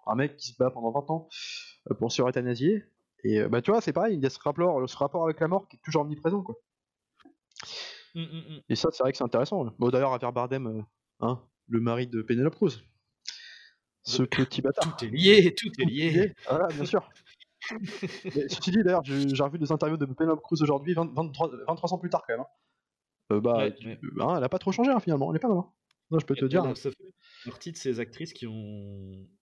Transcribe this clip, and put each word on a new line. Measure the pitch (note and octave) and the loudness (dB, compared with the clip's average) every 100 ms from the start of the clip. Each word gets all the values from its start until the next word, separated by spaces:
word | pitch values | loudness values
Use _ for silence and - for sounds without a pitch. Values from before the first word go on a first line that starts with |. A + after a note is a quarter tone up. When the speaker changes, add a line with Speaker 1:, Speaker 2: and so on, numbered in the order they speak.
| - | -2
Speaker 1:
Un | |
mec | A2+ C#3+ C#3+ | 0 0 -4
qui | - | -8
se | A#2+ | 0
bat | B2+ | 0
pendant | B2+ A2+ | 0 -2
vingt | C3+ C#3+ | -2 -2
ans, | D#3+ D#3+ - - - - - - | -4 -6 -14 -14 -14 -16 -10 -6
euh, | |
pour | - A2+ | -2 0
se | - | 2
faire | B2+ | 2
euthanasier. | B2+ B2 A#2 D3 G#3+ - _ _ _ | 2 -2 0 2 0 -2 _ _ _
Et, | A2 G#2+ | 0 2
euh, | G#2 | 2
bah, | A#2+ | 2
tu | D#3 | 2
vois, | A3 | 2
c'est | F3+ | 2
pareil, | E3+ A3+ F3 | 0 2 2
il | |
y | C3 | 0
a | |
ce | - | 0
rapport, | - - F3+ E3+ B2+ | -2 2 2 2 -2
ce | - | -2
rapport | C#3 F3 | -2 0
avec | E3 D#3 | -2 0
la | D#3+ | 0
mort | F#3+ - | 0 -4
qui | - | -14
est | |
toujours | - D#3 | -2 -2
omniprésent, | D3 D3 D#3+ G3 | -2 -2 -2 -2
quoi. | F#3+ A#3 _ _ _ _ _ _ - _ _ - - - - - - | -4 -12 _ _ _ _ _ _ -20 _ _ -20 -16 -14 -14 -16 -16
Speaker 2:
Mm, | E3 | -12
mm, | |
mm. | D#3+ D#3+ D#3 D#3 - | -10 -12 -14 -12 -4
Speaker 1:
Et | - | 0
ça, | E3 | 0
c'est | - | 0
vrai | C3 | -2
que | - | -2
c'est | |
intéressant, | B2 A#2 C#3 G3 | -2 0 0 -2
ouais. | A#2+ - | -4 -2
Bon, | A#2+ | 0
d'ailleurs, | B2+ C3+ | 2 2
Javier | B2 B2 | 0 -4
Bardem, | A#2+ B2+ C3+ A#2+ | -4 -2 -4 -6
euh, | A2 G#2 _ _ _ | -8 -10 _ _ _
hein, | A2+ B2 - _ - | -2 -2 -8 _ -4
le | A#2 | 0
mari | A#2 A#2 B2+ | 0 -2 -2
de | A2+ | -4
Penelope | G#2+ A#2+ D3 | 0 2 0
Cruz. | - F#3 A2 - _ _ _ - - - - - _ _ _ | 2 -2 -2 -12 _ _ _ -16 -16 -18 -20 -20 _ _ _
Ce | - - | -4 0
Speaker 2:
De-, | B2+ | 0
Speaker 1:
petit | - B2+ - | 0 -2 -2
bâtard. | C3+ - E3 - | -2 -2 -4 -4
Speaker 2:
tout | |
est | A2+ | -4
lié, | C3 F#3 G#3 F3 | 4 8 10 10
tout | - A3 | 4 -6
est | |
Speaker 1:
Tout | C3+ | 0
est | |
Speaker 2:
lié. | C3 C3 D#3+ | 0 2 2
Speaker 1:
lié. | D#3+ G3 - - | 4 2 0 -2
Voilà, | D3+ F3+ | 0 0
bien | D3 | -2
sûr. | C#3+ G3 - _ _ - - _ | 0 0 -2 _ _ -20 -20 _
Speaker 2:
<laughs> | - A3+ F#3+ - F#3 - | -12 -8 -10 -8 -10 -8
Speaker 1:
Mais | F#3 C#3 C#3+ | -6 -4 -2
ceci | - - | -4 2
dit, | G3 | 4
d'ailleurs, | F#3 F3+ | 6 4
j'ai, | C#3 C#3 C#3 | 2 0 2
j'ai | C3+ | 2
revu | C#3+ E3 | 0 0
des | D3+ | 0
interviews | D#3 D3+ D#3+ | 2 2 0
de | C#3 | -2
Penelope | B2+ D#3+ D#3 | 0 2 2
Cruz | - D#3+ | 0 2
aujourd'hui, | D3 C#3 D3 | 4 2 0
vingt, | E3 E3 | -2 -2
vingt-trois, | B2+ D#3+ C3+ D#3+ B2 - | -2 -4 -2 -4 -4 -6
vingt-trois | E3 E3+ | -4 -4
ans | F3+ | -4
plus | E3+ | -2
tard, | E3 - | -2 -2
quand | |
même, | A#2 | -6
hein. | C3 _ _ _ _ _ _ _ - | -6 _ _ _ _ _ _ _ -2
Euh, | G#2 | 0
bah, | A#2+ A#2 | 2 2
Speaker 2:
Ouais, | G#2+ | 0
Speaker 1:
tu, | G#2 A2 | -4 -12
Speaker 2:
ouais. | - | -12
Speaker 1:
euh, | - - | -10 -4
hein, | C3 E3+ | -2 0
elle | |
a | B2+ | 0
pas | F#3 | -2
trop | F#3+ | 0
changé, | F#3+ B3+ | 2 2
hein, | B3 | 2
finalement, | - D3 C#3 | 2 0 0
elle | D#3+ | 0
est | |
pas | B3 | 2
mal, | F3+ | 0
hein. | - _ _ _ - | -2 _ _ _ -2
Non, | D#3+ | 0
je | - | 0
peux | C3+ | 0
te | |
Speaker 2:
Elle, | C3 | 0
Speaker 1:
dire, | E3+ | 2
Speaker 2:
elle, | D3+ | 0
Speaker 1:
hein. | |
Speaker 2:
ça | A2+ C#3 | -2 -8
fait | - - - - - B2 | -10 -14 -20 -20 -20 -18
partie | - E3+ | -16 -14
de | E3 | -6
ces | C3+ A#2 | -4 -4
actrices | A2+ - E3 | -6 -10 -14
qui | - A#2 | -12 -12
ont | A2 G#2 G#2 G2+ G2+ F#2+ F#2+ F#2+ _ | -10 -10 -12 -14 -14 -14 -16 -20 _